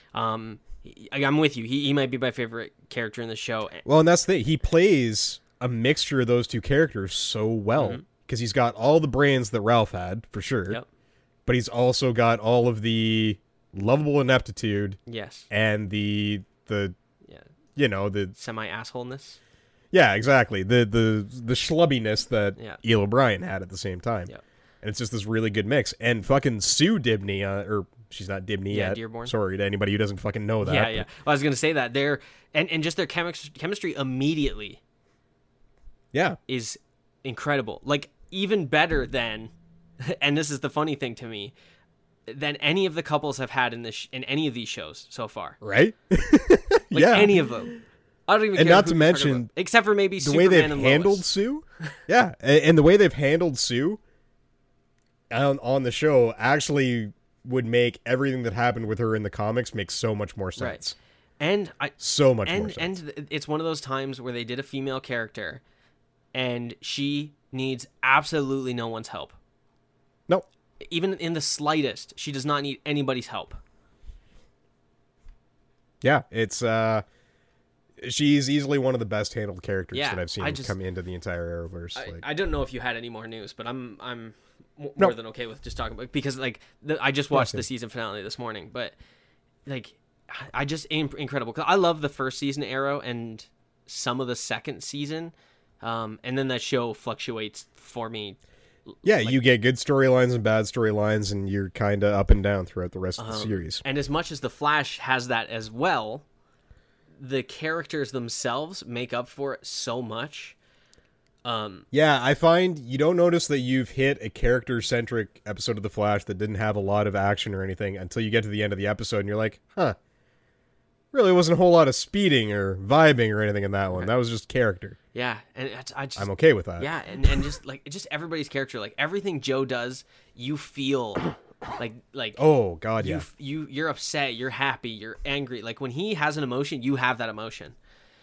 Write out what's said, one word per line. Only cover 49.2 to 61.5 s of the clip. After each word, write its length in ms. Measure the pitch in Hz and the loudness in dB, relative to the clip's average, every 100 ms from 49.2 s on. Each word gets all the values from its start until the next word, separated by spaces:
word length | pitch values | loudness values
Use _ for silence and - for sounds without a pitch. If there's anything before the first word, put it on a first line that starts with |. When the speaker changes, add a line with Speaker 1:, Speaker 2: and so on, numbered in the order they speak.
Speaker 2:
mention 120 | 151 127 117 | 2 0 -2
Speaker 1:
about. 60 | - | -4
Except 280 | 185 233 208 | 2 4 4
for 80 | |
maybe 260 | 202 196 196 | 2 2 0
Speaker 2:
the 120 | 143 | 2
way 140 | 147 185 | 4 8
Speaker 1:
Superman 240 | 180 156 | 8 6
Speaker 2:
they've 20 | 143 | 4
Speaker 1:
and 40 | |
Speaker 2:
handled 360 | 135 147 190 202 | 4 6 4 2
Speaker 1:
Lois. 80 | 175 | 0
Speaker 2:
Sue. 360 | 190 220 302 - - 156 - - | 0 -2 -4 -10 -14 -14 -10 2
Yeah, 260 | 226 196 - | 4 4 0
a-, 260 | 131 151 147 | 6 8 8
and 80 | 165 | 8
the 40 | |
way 140 | 147 202 | 10 10
they've 160 | 185 | 8
handled 460 | - 139 165 175 127 | 6 2 2 2 0
Sue 400 | - 120 156 214 _ _ _ _ _ _ _ _ _ _ _ _ _ | -2 0 0 -2 _ _ _ _ _ _ _ _ _ _ _ _ _
on, 280 | 117 139 139 | 0 2 2
on 240 | 123 135 | 0 0
the 80 | 123 | 0
show 420 | - 156 139 117 110 | 2 4 6 6 4
actually 760 | 117 147 - 143 131 120 107 - _ _ 127 | 2 2 2 0 2 0 -4 -10 _ _ -4
would 200 | 127 113 | -2 2
make 320 | 120 120 - 117 | 4 2 0 -2
everything 340 | 127 139 131 | 0 0 0
that 120 | 117 | -2
happened 340 | 95 120 117 110 | 0 0 0 -4
with 100 | 110 | -2
her 180 | 113 110 | 0 0
in 60 | |
the 80 | 104 | -2
comics 460 | - 107 117 120 110 | -4 -2 -2 -2 -6
make 160 | 95 | -6
so 240 | - 117 104 | -4 -2 -2
much 200 | 101 - | -4 -6
more 120 | 95 | -8
Speaker 1:
Right. 80 | - | -6
Speaker 2:
sense. 400 | 123 85 - - _ _ _ - | -8 -8 -10 -12 _ _ _ -6
Speaker 1:
And 320 | 151 | -2